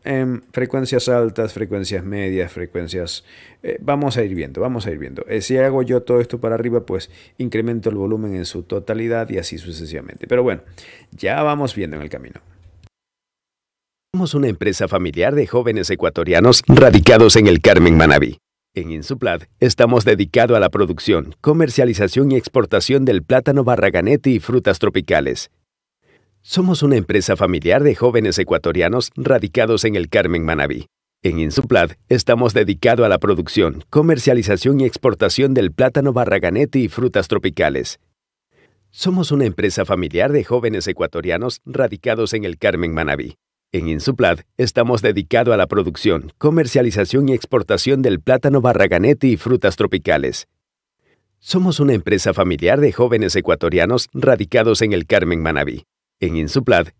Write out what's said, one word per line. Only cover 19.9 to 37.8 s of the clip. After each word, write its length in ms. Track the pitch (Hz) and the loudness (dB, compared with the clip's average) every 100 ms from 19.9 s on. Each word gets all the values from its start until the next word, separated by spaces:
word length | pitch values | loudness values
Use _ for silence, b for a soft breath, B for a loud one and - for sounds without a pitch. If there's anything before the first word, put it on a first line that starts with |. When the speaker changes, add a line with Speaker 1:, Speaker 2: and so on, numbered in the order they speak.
| 123 | 4
Speaker 2:
dedicados 520 | 107 104 98 - 117 113 | 2 2 2 2 4 4
a 40 | |
la 80 | 90 | 2
producción, 680 | 98 95 80 - 87 73 - | 0 -2 -2 0 -2 -2 -6
comercialización 920 | 147 160 156 127 123 98 101 127 139 | 0 2 2 2 0 0 -2 0 0
y 40 | 131 | 0
exportación 720 | - 131 104 101 - 135 131 | 0 -2 0 0 0 0 2
del 160 | 98 | 0
plátano 420 | - 131 127 139 | 2 0 2 0
barraganete 640 | 123 120 95 87 95 143 135 | 0 2 0 0 0 0 2
y 120 | 117 | -2
frutas 380 | - 123 104 92 | 0 -2 0 0
tropicales. 720 | 98 92 78 82 69 62 - _ _ _ _ _ _ _ _ _ | 0 -2 -2 -2 -2 -6 -10 _ _ _ _ _ _ _ _ _
Somos 380 | - 180 185 165 | -6 -2 0 2
una 140 | 143 127 | 2 2
empresa 400 | - 104 - 95 | 2 -2 0 0
familiar 480 | 95 87 80 113 | 0 0 2 2
de 100 | 147 | 2
jóvenes 420 | 107 123 117 107 95 | 2 2 2 0 -2
ecuatorianos 720 | 90 85 85 85 87 120 - | -2 -2 -2 0 0 0 -4
radicados 720 | - 131 127 101 120 110 110 | -4 0 0 0 -2 0 0
en 100 | 113 | 0
el 140 | 101 80 | -2 -2
Carmen 360 | 107 90 85 | 0 0 0
Manabí. 420 | 80 80 71 64 - _ _ _ | 0 -2 -2 -6 -12 _ _ _
En 160 | 95 82 | -4 -2
Insuplat 540 | 78 - 117 92 85 - - | -4 -2 0 2 2 -2 -2
estamos 440 | 123 - 120 120 | -2 2 0 2
dedicados 540 | 110 101 90 120 117 113 | 0 0 0 0 2 2
a 20 | |
la 100 | 92 | 2
producción, 680 | 101 92 80 - 85 71 - | 0 -2 -2 0 0 -2 -4
comercialización 920 | 151 160 147 139 123 101 98 131 139 | 0 2 2 2 0 0 -2 0 0
y 40 | |
exportación 680 | 127 - 127 101 101 - 135 | 0 0 -2 0 0 0 0
del 160 | 131 95 | 0 0
plátano 420 | - 131 147 139 | 0 0 0 0
barraganete 680 | 123 117 98 87 95 147 135 | 0 0 0 0 0 0 0
y 80 | 113 | -2
frutas 400 | - 95 101 90 | -2 -2 -2 -2
tropicales. 720 | 101 92 78 80 67 | -2 -4 -2 -2 -2